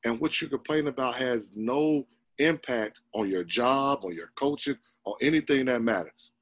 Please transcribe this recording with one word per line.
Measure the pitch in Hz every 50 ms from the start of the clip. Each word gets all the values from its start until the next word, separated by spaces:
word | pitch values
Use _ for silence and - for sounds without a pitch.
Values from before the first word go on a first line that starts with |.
| -
and | 117 117 113
what | 147 156 - -
you're | 170 151
complaining | 139 127 - - 156 156 147 147
about | 127 120 131 123 120
has | 123 131 127 123 113 104 98 98
no | 107 110 117 127 139 151 156 156 147 131 _ _ _ _ _ _ -
impact | 139 160 165 156 - - 127 117 110 107 - - _ _ -
on | 107 110 98
your | 95 90 87
job, | 85 87 117 120 123 135 139 139 139 139 - -
on | 92 85
your | 82 82 - _
coaching, | - 139 143 147 143 - 143 135 - _ _ _ _ _
on | 101 101 -
anything | 123 143 160 156 - - 147 135 131
that | 127 127 120
matters. | 113 117 110 95 82 76 - _ - - _ _